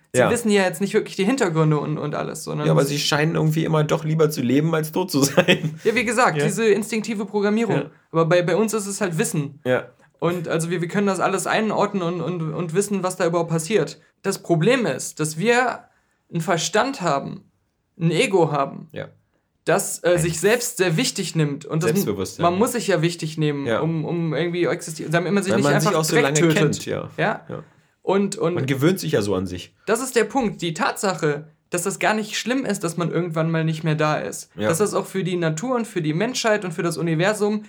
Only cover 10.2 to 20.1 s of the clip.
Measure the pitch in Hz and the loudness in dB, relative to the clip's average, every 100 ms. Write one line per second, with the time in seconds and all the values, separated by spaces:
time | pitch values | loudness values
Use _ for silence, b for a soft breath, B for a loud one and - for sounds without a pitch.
10.2 | 165 180 160 165 165 175 170 202 202 190 | -2 -2 -2 -2 -2 -4 -4 0 0 2
11.2 | 147 190 - 165 220 135 202 202 170 175 | 0 0 0 0 0 0 0 0 -4 -4
12.2 | 160 180 160 151 175 170 202 196 180 185 | -4 -4 -4 -4 -4 -2 -2 -2 -4 -2
13.2 | 175 175 165 165 160 214 143 - b b | 0 0 0 -2 0 0 0 -6 b b
14.2 | 190 190 - 165 170 240 196 131 - - | -6 -4 0 2 4 4 2 -2 -6 -4
15.2 | 156 156 214 240 254 - - _ _ _ | -4 -2 2 2 2 -2 -12 _ _ _
16.2 | _ 165 160 170 156 214 254 269 175 139 | _ -4 0 0 0 0 0 -2 -2 -2
17.2 | - - - _ _ _ _ - 170 180 | -2 -12 -16 _ _ _ _ -4 0 2
18.2 | 247 190 160 143 139 - - 104 - - | 2 4 2 2 -4 -6 -14 -12 -14 -16
19.2 | _ _ _ _ - 175 196 - - | _ _ _ _ 0 0 0 -2 2